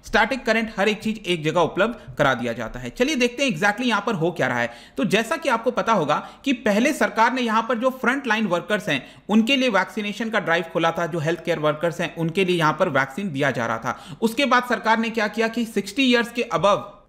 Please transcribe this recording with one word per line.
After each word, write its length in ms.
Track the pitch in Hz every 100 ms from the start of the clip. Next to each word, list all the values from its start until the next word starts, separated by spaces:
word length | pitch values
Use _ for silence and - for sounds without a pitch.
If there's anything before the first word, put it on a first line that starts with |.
| -
स्टैटिक, 380 | 214 214 269 240
करंट, 260 | 220 226 -
हर 120 | 208
एक 140 | 214
चीज 180 | 214 220 175
एक 160 | 175
जगह 160 | 151 165
उपलब्ध 540 | 156 170 220 240 - 127
करा 180 | 139
दिया 180 | 127 120
जाता 280 | 117 113 123
है। 100 | 123
चलिए 260 | - 254 302
देखते 280 | 240 240
हैं 60 | 277
exactly 360 | 156 202 208 247
यहां 140 | 208
पर 120 | 226
हो 160 | 196 165
क्या 140 | 170 131
रहा 140 | 120
है। 100 | 117 - - -
तो 80 | 226
जैसा 300 | 196 220 330
कि 120 | 277
आपको 220 | 226 247
पता 200 | 208 208
होगा 240 | 214 143 160 - -
कि 80 | 269 262
पहले 300 | 220 202 269
सरकार 400 | - 214 - 240
ने 100 | 262
यहां 200 | 240 220
पर 160 | 226 247
जो 120 | 262 254
फ्रंटलाइन 460 | 226 277 254 214 214
वर्कर्स 420 | 175 170 208 180
हैं 140 | 139 - - -
उनके 280 | 214 226 277
लिए 120 | 254
वैक्सीनेशन 600 | 196 190 - 208 196 226
का 100 | 220
ड्राइव 240 | 160 165 170
खोला 200 | 170 165
था, 140 | 165 170
जो 120 | 165
हेल्थ 260 | 156 170
केयर 140 | - 160
वर्कर्स 400 | 151 147 170 156
हैं 140 | 165 -
उनके 280 | 165 165
लिए 120 | 185 175
यहां 160 | 156
पर 160 | 151 185
वैक्सीन 420 | 135 135 - 202
दिया 180 | 135 143
जा 160 | 127 113
रहा 120 | 113
था। 400 | 123 - - 156
उसके 240 | 220 226 269
बाद 180 | 247 247
सरकार 300 | 214 220 226
ने 120 | 226
क्या 180 | 220 208
किया 200 | 220 226
कि 160 | 233 226
सिक्सटी 360 | 202 196 -
ईयर्स 260 | 262 240 233
के 160 | - 233
above 300 | 165 190 190 107 -